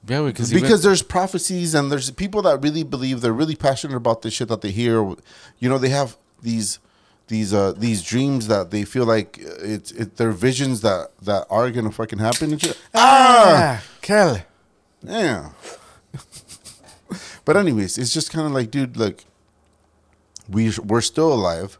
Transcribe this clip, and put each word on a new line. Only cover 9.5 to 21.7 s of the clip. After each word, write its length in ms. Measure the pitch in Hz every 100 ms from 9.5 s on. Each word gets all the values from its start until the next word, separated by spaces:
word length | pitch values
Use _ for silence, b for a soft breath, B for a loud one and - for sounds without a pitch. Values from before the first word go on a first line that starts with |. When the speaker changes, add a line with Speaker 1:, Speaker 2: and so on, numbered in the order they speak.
| -
Speaker 2:
it's, 280 | 98 104 -
it, 240 | - 104 -
they're 140 | 113
visions 500 | 98 123 127 135 120
that, 280 | 107 92 - _
that 240 | 101 98 -
are 200 | 104 123
gonna 200 | 120 107
fucking 300 | 104 110 104
happen 320 | 110 117 156
and 80 | 147
shit. 180 | 160 B B
Speaker 1:
Ah, 880 | - 247 269 254 247 202 147 156 113
Speaker 2:
Ah! 20 | - -
Speaker 1:
Kel. 420 | - 208 180 104 - _ _ _ _ _
Speaker 2:
Yeah. 480 | - 226 175 101 73 - B B B B _
<laughs> 60 | 143 - - _ - - - - - _ 185 B B
But 120 | - 175
anyways, 400 | 190 113 95 -
it's 140 | 123
just 180 | 160 151
kinda 160 | 160 156
like, 220 | 135 113
dude, 240 | 139 127 120
like, 280 | 107 87 - _ _ _ _ _ _ _ _ _ _ - -
we, 240 | 98 113 101
we're 180 | 101 117
still 320 | 110 - 160
alive. 460 | 127 92 82 98